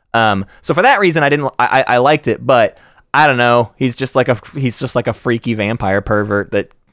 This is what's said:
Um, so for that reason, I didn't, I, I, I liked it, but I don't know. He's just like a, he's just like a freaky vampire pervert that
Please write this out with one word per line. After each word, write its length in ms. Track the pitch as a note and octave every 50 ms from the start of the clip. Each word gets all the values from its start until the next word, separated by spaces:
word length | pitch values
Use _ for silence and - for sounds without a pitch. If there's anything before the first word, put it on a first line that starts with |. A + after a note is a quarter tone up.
| _ _ -
Um, 320 | A2+ A2+ G#2+ G2+ F#2+ G2 - - - -
so 120 | - D3+
for 80 | E3 G3
that 180 | C4 C#4+ G3+
reason, 240 | G3+ F3+ D3+ D#3+ D3
I 40 | C#3
didn't, 240 | D3 D3 C#3+ C3 - -
I, 220 | B2 - - C3+ - -
I, 60 | B2
I 40 | B2
liked 300 | B2 C#3+ D#3 D3 - C3
it, 180 | A2 - A#2+
but 320 | B2 C3 A#2 A2 G2 - _ _ _ _ _ _ _ -
I 140 | C#3 D#3
don't 100 | D3 C3 A#2+
know. 340 | A#2+ A#2+ A#2+ A#2+ A2+ - _
He's 220 | - C#3 B2+ A#2
just 180 | - C3+ - -
like 140 | C3 B2+ -
a, 120 | A#2+ G#2 - - -
he's 240 | D3 C3+ B2 - -
just 160 | C3+ B2 -
like 140 | B2 - -
a 40 | A2
freaky 420 | - - B2+ A#2 A#2 - A#2+ A2+
vampire 460 | G#2+ G#2 G#2 A2+ - - F#2+ F#2+ G2+ G2+
pervert 500 | - G#2+ G#2 G#2 G#2 G2+ G2+ G2 - -
that 180 | G2+ - - _ _ _ _